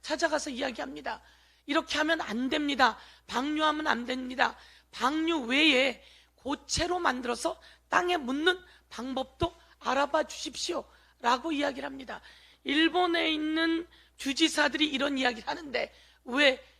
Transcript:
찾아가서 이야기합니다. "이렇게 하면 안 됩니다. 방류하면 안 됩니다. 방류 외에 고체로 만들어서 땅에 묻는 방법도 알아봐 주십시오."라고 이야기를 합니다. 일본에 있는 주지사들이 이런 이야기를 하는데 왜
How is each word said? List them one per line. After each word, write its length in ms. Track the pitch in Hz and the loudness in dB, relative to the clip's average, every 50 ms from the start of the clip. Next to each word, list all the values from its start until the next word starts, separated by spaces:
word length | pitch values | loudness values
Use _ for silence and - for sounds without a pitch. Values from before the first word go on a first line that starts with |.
찾아가서 480 | - - 302 302 339 311 311 294 - 302 | -8 -6 -2 -2 0 0 0 -2 -4 -6
이야기합니다. 720 | 254 233 277 269 226 - 285 262 285 302 269 - 220 - - - _ _ _ _ _ _ _ | -6 -4 -4 -4 -4 -6 -10 -10 -10 -10 -8 -10 -10 -10 -14 -20 _ _ _ _ _ _ _
"이렇게 320 | - 294 320 - - - | 0 0 0 0 0 -2
하면 240 | 294 311 311 330 320 | 0 2 0 0 0
안 280 | - - 214 233 254 262 | -2 -6 -4 -4 -2 -2
됩니다. 480 | 311 302 294 285 285 233 254 226 220 - - - - - _ | -2 0 0 0 4 4 4 4 4 -2 -14 -20 -20 -20 _
방류하면 600 | - - 240 269 294 302 302 311 311 302 302 311 | -6 -4 -4 -2 -2 0 2 2 2 0 0 0
안 180 | 311 - 233 240 | 0 0 0 -2
됩니다. 500 | 254 254 262 254 254 254 254 269 - - - - - - - _ _ | -6 -6 -6 -6 -8 0 0 0 0 0 -8 -20 -20 -20 -20 _ _
방류 540 | - - 226 254 302 311 320 330 339 311 247 | -6 0 0 0 2 2 2 2 0 0 0
외에 580 | 226 254 285 311 320 269 247 269 269 233 - - - - - _ _ _ | 2 4 6 6 6 6 6 4 2 -2 -6 -16 -20 -20 -20 _ _ _
고체로 640 | _ - 262 294 - - - - - 320 330 359 359 | _ -6 -6 -6 -6 -4 -6 -2 -2 0 -2 -2 0
만들어서 600 | 339 285 254 247 240 240 240 - - 330 - - - - - _ _ _ | 0 0 0 0 -4 -4 -4 -2 -4 -4 -4 -6 -16 -20 -20 _ _ _
땅에 280 | - 370 359 359 359 | 0 2 2 2 0
묻는 420 | 330 269 233 269 294 311 370 359 370 - - - - _ _ | 0 -2 -4 -4 2 2 2 2 0 -6 -20 -20 -20 _ _
방법도 640 | - - 233 269 262 262 262 - - _ 339 339 - - _ _ - _ | -12 -10 -8 -6 -4 -6 -6 -6 -4 _ -4 -4 -4 -12 _ _ -20 _
알아봐 440 | - - 254 269 285 277 311 311 302 | -4 -2 2 2 2 2 2 0 0
주십시오."라고 1300 | - - - - 302 247 - - - 339 269 - - - _ _ _ _ _ - 233 247 247 - 330 | -2 -6 -12 -12 -10 -8 -8 -6 -4 -4 -6 -6 -10 -20 _ _ _ _ _ 0 0 0 2 0 -2
이야기를 340 | 311 277 285 285 262 269 269 | -2 0 0 -2 -2 -4 -10
합니다. 360 | 285 269 269 262 - - - - - - - - - - _ _ | -10 -10 -12 -12 -12 -12 -14 -14 -20 -20 -20 -20 -20 -20 _ _
일본에 680 | - 277 302 320 330 311 359 359 349 339 330 330 320 | 0 2 4 4 4 4 4 2 4 2 2 2 2
있는 560 | 311 302 302 311 311 320 330 330 330 330 339 - - - _ _ _ | 0 0 -2 -2 0 2 2 2 0 0 -2 -8 -16 -20 _ _ _
주지사들이 720 | _ - 269 269 - 330 311 - 311 294 285 269 302 311 | _ -6 -4 2 2 2 2 4 2 2 2 2 0 0
이런 300 | 302 277 254 277 285 277 | 0 0 -2 -2 0 0
이야기를 300 | 262 262 247 233 226 - | 0 0 0 -2 -2 -6
하는데 460 | 277 302 349 320 277 240 240 - - - - - _ _ _ _ | -8 -8 -6 -8 -6 -4 -4 -4 -4 -8 -20 -20 _ _ _ _
왜 380 | 254 240 277 294 269 262 254 - - _ | -4 2 4 4 4 4 2 -8 -20 _